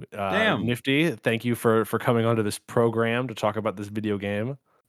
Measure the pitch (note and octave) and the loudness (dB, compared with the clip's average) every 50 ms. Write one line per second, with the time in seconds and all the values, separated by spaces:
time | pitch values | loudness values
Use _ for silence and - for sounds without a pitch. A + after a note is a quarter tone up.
0 | - - - G#2 G2+ G2 F#2+ G3+ A3 A3 F3 A#2 G2 A2+ A#2+ A#2+ - C3+ C3+ C#3 | -16 -12 -8 -4 -2 -2 0 0 2 2 0 0 0 -2 -2 -2 0 0 2 2
1 | D#3+ E3+ B2 G#2+ - B2+ A#2 A2 A2 B2 A#2 A2 - A#2+ A2+ A2+ A2 - - A#2 | 2 0 0 -2 -2 0 0 0 0 -2 -2 2 4 4 4 4 2 2 -2 -2
2 | - - B2 A#2 A2+ A2+ A#2 A2+ G#2+ G#2 G#2 - _ - - B2 A#2 A#2 A2 A2+ | 2 2 2 4 4 2 2 2 0 -2 -2 -6 _ -4 0 2 2 2 2 2
3 | A#2 A2+ A2+ A#2+ B2+ B2+ A2 - - G#2+ G#2 A2 G#2 A2 F#2+ G2 G#2 G2+ G#2 A2 | 0 0 0 -2 -2 -4 -6 -2 -2 -2 0 0 -2 -4 -4 -4 -8 -8 -6 -4
4 | G#2+ G#2+ G#2 G2+ G2 G2+ G2+ G2+ G#2+ B2 C#3+ - _ _ _ _ _ | -2 -2 -2 -2 -2 -4 -4 -4 -4 -6 -8 -10 _ _ _ _ _